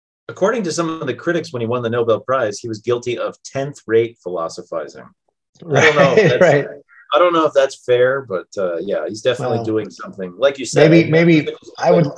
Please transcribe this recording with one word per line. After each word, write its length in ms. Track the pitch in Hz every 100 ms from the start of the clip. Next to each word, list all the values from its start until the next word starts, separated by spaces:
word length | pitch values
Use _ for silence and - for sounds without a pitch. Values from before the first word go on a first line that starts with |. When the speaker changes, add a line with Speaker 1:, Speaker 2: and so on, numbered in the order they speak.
| _ _ -
Speaker 1:
according 340 | - 196 240
to 80 | 175
some 160 | 151 165
of 180 | 160 151
the 80 |
critics, 380 | 120 - 170 160
when 80 | 123
he 60 | 113
won 160 | 123
the 80 | 117
Nobel 300 | 120 113 104
Prize, 380 | - 131 107 101
he 100 | 117
was 100 | 107
guilty 380 | 117 123 123 110
of 180 | 101 -
tenth 380 | - 135 139 143 -
rate 320 | 113 117 -
philosophizing. 840 | 87 90 82 - 87 85 - -
I 760 | 62 _ _ _ _ - 170 135
don't 160 | 156 147
know 160 | 135
if 40 | 214
Speaker 2:
Right, 120 | 185
<laughs> 120 | -
Speaker 1:
that's, 20 |
Speaker 2:
right. 240 | 175 143 139 - _ _ -
Speaker 1:
I 40 | 151
don't 140 | 175
know 120 | 165 156
if 60 |
that's 320 | 139 135 -
fair, 380 | - 123 127 139
but, 240 | 127 90 - -
uh, 200 | 92 85
yeah, 260 | 95 87 80
he's 140 | 107
definitely 360 | 127 120 127 113
Speaker 2:
Well, 60 | 110
Speaker 1:
doing 240 | 107 104
something. 440 | - 95 95 92 87
Like 200 | 135 135
you 60 |
said, 260 | 117 147 156
Speaker 2:
maybe, 180 | 165 156
Speaker 1:
I 20 |
Speaker 2:
maybe 300 | 160 170 160
Speaker 1:
think 160 | 143 -
it's 100 | - -
Speaker 2:
I 120 | 160
would, 160 | 180 147